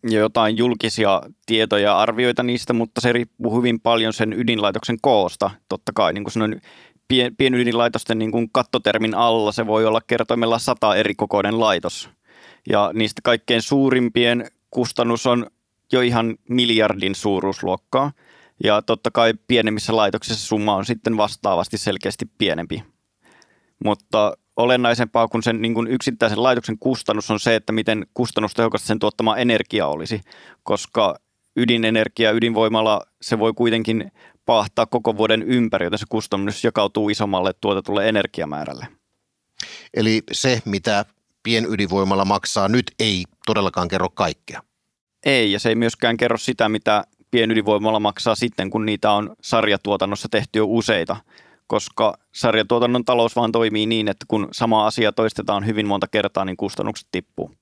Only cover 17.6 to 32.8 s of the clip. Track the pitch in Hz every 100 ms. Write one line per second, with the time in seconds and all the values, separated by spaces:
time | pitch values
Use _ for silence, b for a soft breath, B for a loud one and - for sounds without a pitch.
17.6 | 92 92 _ 127 143 139 b b b b
18.6 | 107 104 - 110 - 117 117 110 _ 123
19.6 | 110 107 - 113 104 107 - 110 - 110
20.6 | 104 98 95 113 113 110 104 - 104 90
21.6 | 90 107 - 98 98 - 113 _ 101 80
22.6 | 85 82 - _ _ _ b b b b
23.6 | b b 104 104 _ 110 104 - _ -
24.6 | 120 127 123 117 117 117 113 117 113 113
25.6 | 113 113 117 127 - 117 113 104 123 120
26.6 | - 107 127 127 - 107 - 107 120 113
27.6 | - 110 107 110 95 - 120 - 107 -
28.6 | 117 107 - 107 107 - 110 107 120 113
29.6 | - 107 78 76 82 110 - B B B
30.6 | - 101 - - 101 - _ _ _ -
31.6 | 120 120 113 113 110 - 113 107 117 110
32.6 | 113 110